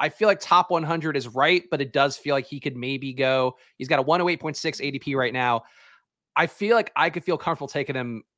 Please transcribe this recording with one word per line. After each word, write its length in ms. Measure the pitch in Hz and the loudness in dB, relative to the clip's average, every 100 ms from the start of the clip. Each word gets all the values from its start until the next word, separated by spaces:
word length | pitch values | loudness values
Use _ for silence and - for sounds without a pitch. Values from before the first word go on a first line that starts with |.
I 80 | 151 | -4
feel 180 | - 214 | 2 2
like 140 | 196 | 2
top 320 | - 180 180 | 4 4 4
one 100 | 170 | 0
hundred 340 | 156 165 156 135 | 0 -2 -2 -2
is 120 | 120 | -2
right, 340 | 127 151 180 - | 2 4 4 2
but 100 | 147 | -4
it 120 | 135 | 0
does 240 | 143 139 - | 2 0 0
feel 180 | 147 | -2
like 120 | 139 131 | -2 -2
he 120 | 143 | -8
could 160 | 147 | -8
maybe 380 | 127 127 135 135 | -6 -6 -6 -6
go, 440 | 127 131 131 127 - _ - | -2 2 2 0 -2 _ -10
he's 80 | 131 | 0
got 140 | 147 | 0
a 20 | |
one 180 | 131 175 | 2 2
oh 80 | 175 | 2
eight 120 | 170 | 0
point 160 | 156 143 | -4 -6
six 240 | 165 - | -6 -4
A 100 | 143 | -6
D 80 | 135 | -6
P 160 | - | -4
right 180 | 135 123 | -2 0
now. 300 | 127 123 117 - _ - - _ _ _ | 0 0 0 -2 _ -20 -20 _ _ _
I 140 | - 165 | -2 -2
feel 260 | - 202 | 0 2
like 160 | 226 - - | 2 2 0
I 120 | 165 | 0
could 140 | 165 | -2
feel 160 | - 160 | -4 -2
comfortable 300 | - 160 139 | -2 -4 -4
taking 260 | 147 139 | -6 -4
him 300 | 131 120 113 - | -4 -6 -8 -14